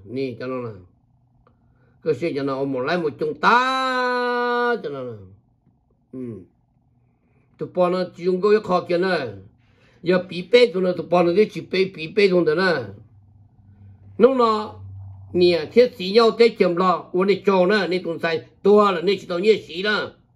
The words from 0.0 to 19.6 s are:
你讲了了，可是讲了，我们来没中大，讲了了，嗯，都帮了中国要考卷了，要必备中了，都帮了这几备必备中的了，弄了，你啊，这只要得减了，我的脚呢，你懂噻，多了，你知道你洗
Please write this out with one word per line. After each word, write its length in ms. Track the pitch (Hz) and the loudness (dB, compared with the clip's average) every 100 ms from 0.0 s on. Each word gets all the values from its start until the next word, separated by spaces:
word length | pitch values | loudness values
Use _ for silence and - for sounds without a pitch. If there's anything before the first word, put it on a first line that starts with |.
你 300 | 98 131 131 | -12 -8 -8
讲 120 | 117 127 | -8 -10
了 100 | 127 | -8
了， 160 | 117 95 92 _ _ _ _ _ _ _ _ _ _ _ | -10 -14 -20 _ _ _ _ _ _ _ _ _ _ _
可 100 | 165 | -6
是 220 | 131 170 | -4 -4
讲 100 | 139 | -4
了， 160 | 139 135 | -6 -4
我 60 | 139 | -6
们 180 | 127 | -4
来 140 | 139 180 | -4 -4
没 120 | 151 | -4
中 200 | - 156 | -4 -6
大， 1400 | - 190 240 254 262 262 254 247 247 247 240 240 240 240 233 | -2 2 2 2 -2 -2 -2 -2 -2 -2 -2 -2 -2 -2 -2
讲 160 | - | -6
了 100 | 139 | -10
了， 160 | 127 107 92 101 _ _ _ _ _ _ _ | -10 -14 -18 -20 _ _ _ _ _ _ _
嗯， 320 | 131 123 98 87 _ _ _ _ _ _ _ _ _ _ _ | -14 -12 -14 -18 _ _ _ _ _ _ _ _ _ _ _
都 80 | |
帮 260 | 156 180 180 | -6 -2 0
了 140 | 185 | 0
中 340 | 175 - 175 185 | -6 -4 -4 0
国 120 | 208 | 2
要 80 | 214 | 2
考 240 | 196 180 | 2 -2
卷 160 | - 170 | 0 -2
了， 380 | 190 165 117 98 - _ _ _ _ _ | 0 -2 -4 -12 -20 _ _ _ _ _
要 160 | 165 180 | -2 0
必 240 | - 170 | -2 -10
备 280 | 175 240 240 | 2 6 6
中 120 | 185 | 4
了， 100 | 185 | -2
都 100 | 180 | -2
帮 220 | 160 175 | 0 2
了 80 | 175 | 4
这 140 | 185 214 | 4 2
几 160 | 160 | -2
备 240 | - 185 190 | -6 -2 -2
必 220 | 156 160 | -4 -6
备 200 | 190 196 | 2 4
中 160 | 180 | 4
的 100 | 156 | 2
了， 400 | 165 190 143 104 - - - _ _ _ _ - - - - - - | 2 0 -2 -6 -14 -20 -20 _ _ _ _ -20 -20 -20 -20 -14 2
弄 180 | 247 262 | 4 4
了， 460 | 226 214 208 - - - - - - | 2 0 -6 -14 -18 -18 -18 -20 -6
你 220 | 175 175 | 2 2
啊， 100 | 165 147 | 2 2
这 160 | 233 247 | 2 2
只 220 | - 185 | 0 0
要 200 | 220 226 | 4 4
得 200 | 226 233 | 4 2
减 240 | 226 180 | 4 0
了， 340 | 170 185 160 - | 2 0 0 -2
我 100 | 180 | -2
的 120 | 196 185 | 0 0
脚 300 | 196 190 180 | 2 2 2
呢， 220 | 208 165 | 2 0
你 120 | 180 | -4
懂 180 | 170 151 | -6 -6
噻， 180 | 170 160 - _ | -4 -4 -8 _
多 320 | 196 208 202 | 4 6 4
了， 80 | 175 | 0
你 160 | 180 196 | -2 -4
知 100 | - | -6
道 120 | 170 | 0
你 180 | 214 | 2
洗 260 | 196 | 2